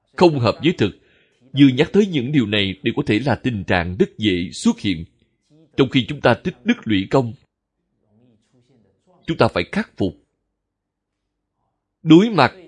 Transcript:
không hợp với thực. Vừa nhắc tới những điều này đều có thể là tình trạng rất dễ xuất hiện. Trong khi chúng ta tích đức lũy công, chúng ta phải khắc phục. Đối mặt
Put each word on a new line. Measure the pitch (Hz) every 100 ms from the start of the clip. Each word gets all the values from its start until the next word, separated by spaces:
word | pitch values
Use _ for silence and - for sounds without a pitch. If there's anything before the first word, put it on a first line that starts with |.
| _ -
không | 180 143
hợp | 113 -
với | 151 180
thực. | 104 - _ _ _ _
Vừa | _ 139 139
nhắc | 127 135
tới | 196 208
những | 156 117
điều | 151 104
này | 104 98 90
đều | 117 120
có | -
thể | 110
là | 135 110
tình | 131 107
trạng | 87 92 85 92
rất | 196 -
dễ | 107 87 90
xuất | - 226 233
hiện. | 104 80 - _ _ _ _ _ 160 -
Trong | 131
khi | 135 120
chúng | 143
ta | 131
tích | 117 180 -
đức | 208 -
lũy | 110 98 98
công, | 139 120 117 _ _ _ _ _ _ _ 104 123 107 _ 127 _ 127 101 _ _ _ -
chúng | 160
ta | 117
phải | 92 90
khắc | 196 - -
phục. | 98 - _ _ _ _ _ _ _ _ _ _ _ _ _ _ _ _ _ _
Đối | 165 160 226
mặt | 185 120 190